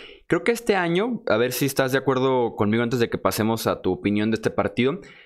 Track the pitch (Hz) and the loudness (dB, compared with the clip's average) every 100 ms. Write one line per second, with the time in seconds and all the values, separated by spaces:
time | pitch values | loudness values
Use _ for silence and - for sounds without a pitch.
0 | - - - 165 196 233 - 196 170 170 | -20 -20 -2 0 0 0 0 0 0 0
1 | 226 233 - 107 123 131 139 - 131 135 | -2 -4 0 0 0 0 -2 0 0 0
2 | 131 127 131 131 117 - 104 110 120 123 | 0 2 2 2 0 0 2 2 0 0
3 | 113 - 98 - 110 113 113 90 92 90 | 0 0 0 0 0 0 0 -2 0 0
4 | 101 104 107 110 - - 101 - 123 180 | 0 0 0 0 -2 -2 -2 0 0 -2
5 | - - | -10 -20